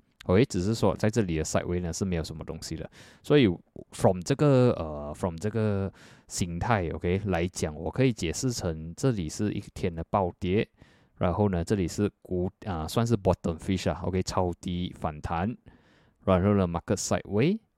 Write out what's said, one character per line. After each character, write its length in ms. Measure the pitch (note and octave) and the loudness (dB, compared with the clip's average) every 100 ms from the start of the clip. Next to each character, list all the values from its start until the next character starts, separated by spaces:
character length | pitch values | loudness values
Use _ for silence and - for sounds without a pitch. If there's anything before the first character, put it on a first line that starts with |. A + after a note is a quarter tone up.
| _ _ | _ _
OK， 200 | - F#2 C3+ | 2 4 4
只 160 | F#2 | 2
是 120 | F2+ | 0
说 220 | A#2 G#2 - | 2 2 2
在 120 | G#2+ | 0
这 120 | A#2+ | 0
里 160 | F#2+ D#2+ | 0 0
的 80 | |
sideway 340 | D#2+ F2+ - F2+ | -2 -2 -2 -2
呢 120 | F2 | -4
是 120 | E2 | -4
没 120 | G2 E2+ | -2 -2
有 80 | |
什 100 | D#2 | -4
么 80 | D#2+ | -8
东 180 | D#2 D#2 | -10 -10
西 140 | - | -8
的， 160 | - D#2 - - - | -10 -10 -16 -20 -20
所 160 | - D3 | 2 4
以 80 | A2+ E2+ - - - | 6 2 -6 -20 -18
from 260 | - - F2+ | 2 2 2
这 140 | F2+ | -2
个， 360 | C#3 D3 C3 B2 | 2 4 6 6
呃， 440 | - E2 D2 D2 | 2 -4 -8 -8
from 220 | D2+ F#2+ D#2+ | -4 -4 -2
这 120 | G#2+ | -4
个 440 | A2 G#2+ G2+ G2 - - - _ | 0 0 0 -2 -6 -20 -20 _
形 320 | - F2+ E2+ | -6 -4 -2
态， 300 | E2+ A2 E2 | 0 0 0
OK， 320 | D#2 F2+ F#2+ G2+ | -2 0 0 0
来 200 | E2+ F2 | 0 -2
讲， 260 | - E2+ | -2 -6
我 160 | D2+ D#2+ | -4 -6
可 160 | - | 0
以 80 | C3 | 0
解 200 | A2 E2 | 2 -4
释 180 | D#2 C3 | -2 -2
成 420 | A#2+ F2+ D#2 D#2+ E2+ | -2 -4 -4 -8 -2
这 160 | C3+ | 0
里 160 | A2 D#2 | 0 -2
是 240 | - G#2 | -2 -2
一 80 | - - | -2 -8
天 200 | - F#2 | -6 -6
的 80 | E2 E2 | -4 -2
暴 240 | G#2 F2+ - | 0 0 -2
跌， 260 | F2+ G2 - _ - _ _ _ | 0 0 0 _ -20 _ _ _
然 160 | F#2+ | -2
后 160 | F2 G#2 | 2 2
呢， 120 | F#2 | 0
这 120 | - | 0
里 120 | G#2+ E2+ | 0 0
是 240 | - G#2 - | 0 -2 -2
谷-， 280 | - F2+ F#2 - | -6 -4 -4 -6
啊， 240 | G#2 E2+ D#2 | -8 -6 -2
算 180 | - A#2 | -2 2
是 80 | |
bottom 440 | A2+ F#2+ F2+ F#2 D#2+ | 2 2 2 0 -4
fish 320 | - F#2+ - | -2 0 0
啊， 100 | E2+ | -2
OK， 200 | F#2 F#2 | -2 -2
超 280 | F#2 - F2+ F2 | -2 0 -2 -4
低 320 | - F2 F2 - | -6 -4 -4 -6
反 220 | F2 D2+ | -8 -6
弹， 340 | - E2+ F#2+ B2 - - _ _ _ _ | -4 -2 -2 -4 -12 -20 _ _ _ _
然 180 | - F2+ | 2 4
后 120 | G2 | 6
呢， 120 | G2+ F2+ | 4 2
market 300 | E2 - G2+ | -2 -2 -2
sideway， 600 | - G2 - G#2 D3 A3 - | 0 -2 0 0 2 0 -6